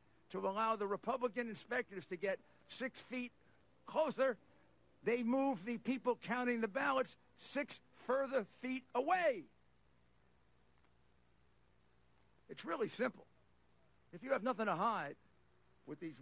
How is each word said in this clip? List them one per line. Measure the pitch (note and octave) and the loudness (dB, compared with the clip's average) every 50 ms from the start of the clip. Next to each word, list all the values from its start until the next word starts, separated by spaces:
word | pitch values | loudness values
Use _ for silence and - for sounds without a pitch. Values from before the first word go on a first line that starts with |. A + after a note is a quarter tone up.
| _ - - - - - | _ -20 -20 -20 -14 -10
to | - F#3+ | -6 -2
allow | F#3+ F#3+ F#3+ G#3+ A3 A3 A3+ | -2 0 0 2 2 2 2
the | G3+ G#3 G3 | 2 0 0
Republican | G3+ F#3 - G#3+ C4 B3+ B3 B3 F#3 A#3+ A#3+ A#3 | -2 -2 0 -2 0 0 0 0 0 -2 -4 -4
inspectors | G#3 D3 - - A#3 B3 - - G3 F#3 - - | -6 -10 -8 -4 -4 -4 -4 -4 -8 -12 -8 -8
to | F#3 | -6
get | F3 G3 F#3+ F#3+ - - - - - - - - - | -4 -2 -2 -2 -4 -6 -12 -20 -20 -18 -16 -8 -6
six | B3+ C4 - - - - | -6 -6 -6 -10 -10 -6
feet | A#3+ B3+ B3 A#3 - _ _ - - - - _ _ - - - | -6 -6 -6 -6 -10 _ _ -20 -20 -20 -20 _ _ -20 -14 -2
closer, | - C#4+ D#4+ C#4+ - - C4 C4+ G#3+ - - - - - - - _ - - - - _ - | 0 2 2 2 2 2 2 2 2 0 -6 -18 -20 -20 -20 -20 _ -20 -20 -20 -20 _ 0
they | G#3 A#3+ B3 A#3+ | 0 2 2 2
move | A3+ B3+ C4+ C4+ C#4 B3+ E3+ F3+ | 2 4 4 4 4 2 0 -2
the | A#3 A#3+ - | -4 -4 -2
people | - A3+ C4+ B3+ - B3 A#3 - - | -2 -2 -2 0 2 0 0 0 -2
counting | - A#3 B3 B3 B3 A#3+ A#3 | -2 0 0 2 2 2 2
the | A3+ G#3+ | 0 0
ballots | F#3 C4+ C#4+ C#4+ C4+ C4 B3+ - - - - - - - - - - | 0 0 2 4 4 2 2 0 -4 -14 -20 -20 -20 -20 -16 -6 -4
six | C#4 D4 - - - - _ - - - | -4 -4 -4 -6 -14 -18 _ -20 -8 -2
further | - B3+ C4+ C#4 B3 C4+ B3+ G3 - - - | 0 2 2 2 2 0 0 0 -2 -6 -8
feet | - B3+ B3+ C4 - - - | -4 -4 -4 -4 -6 -2 -2
away. | A#3+ C#4 D#4 F#4 F#4 F4 D#4 B3 F#3 - - - _ _ - - _ _ _ _ _ _ _ _ _ _ _ _ _ _ _ _ _ _ _ _ - - - _ _ - - _ - _ _ _ _ _ _ _ _ _ _ _ _ _ _ _ _ _ _ _ _ _ _ _ _ _ - | 0 2 4 4 6 6 4 4 2 -2 -10 -18 _ _ -20 -20 _ _ _ _ _ _ _ _ _ _ _ _ _ _ _ _ _ _ _ _ -20 -20 -20 _ _ -20 -20 _ -20 _ _ _ _ _ _ _ _ _ _ _ _ _ _ _ _ _ _ _ _ _ _ _ _ _ -14
It's | - - - | -12 -10 -6
really | D4 E4 D4 A3 D#3+ | -4 -2 -2 -2 -2
simple. | - - A#3+ B3 - - - - _ _ _ _ _ _ _ _ _ _ _ _ _ _ _ _ | 0 0 -2 -2 -2 -6 -14 -20 _ _ _ _ _ _ _ _ _ _ _ _ _ _ _ _
If | - F3 A#3+ | -16 -12 -4
you | C4 | -2
have | C4+ A3+ G3 | -2 0 0
nothing | B3+ B3 F#3 A3 | 0 0 0 0
to | G#3 E3+ | 0 2
hide | D#3+ G3 A#3 G#3+ F#3 D3+ C#3+ - - - - _ - - - - - - - _ _ _ | 2 2 2 2 0 -2 -4 -8 -10 -16 -20 _ -20 -20 -20 -20 -20 -20 -20 _ _ _
with | - D3+ - | -14 -12 -10
these | F3 D#3+ D3 - | -10 -10 -12 -8